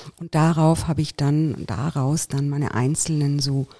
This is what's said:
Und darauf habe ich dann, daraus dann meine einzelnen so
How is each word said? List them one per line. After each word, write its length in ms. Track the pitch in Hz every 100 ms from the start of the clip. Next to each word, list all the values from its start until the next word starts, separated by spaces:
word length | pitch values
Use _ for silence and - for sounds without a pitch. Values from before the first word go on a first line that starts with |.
| 151 -
Und 140 | 170 156
darauf 520 | 160 160 160 165 -
habe 140 | 156
ich 140 | 151 -
dann, 480 | 143 151 156 110 -
daraus 640 | 107 151 143 131 156 -
dann 180 | 139 143
meine 260 | 143 143
einzelnen 640 | 110 127 156 - 156 143 143
so 280 | 139 139 131